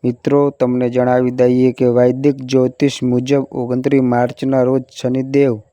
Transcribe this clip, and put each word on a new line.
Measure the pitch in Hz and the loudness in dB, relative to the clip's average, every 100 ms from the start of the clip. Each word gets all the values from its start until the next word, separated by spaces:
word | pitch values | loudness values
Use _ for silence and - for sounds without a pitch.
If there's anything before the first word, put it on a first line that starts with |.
મિત્રો, | 127 120 - 143 143 | -4 -4 0 2 0
તમને | 139 127 123 127 | 0 -2 0 -2
જણાવી | 123 123 127 127 | 0 2 2 0
દઈએ | 123 123 127 127 | 2 2 4 2
કે | 120 | 2
વૈદિક | 127 120 123 127 143 | 0 4 2 2 -2
જ્યોતિષ | 135 127 131 127 - 143 - | -2 -2 0 0 0 -2 -2
મુજબ | 127 123 127 143 131 | -2 -2 0 -2 -2
ઓગણત્રીસ | - 123 127 131 135 | -8 -4 -4 0 0
માર્ચના | 127 120 123 - 135 135 | 2 0 -2 -4 -2 0
રોજ | 127 131 127 - | 0 0 -4 -8
શનિદેવ | - 131 131 139 139 110 - | -6 -4 -2 0 0 0 -8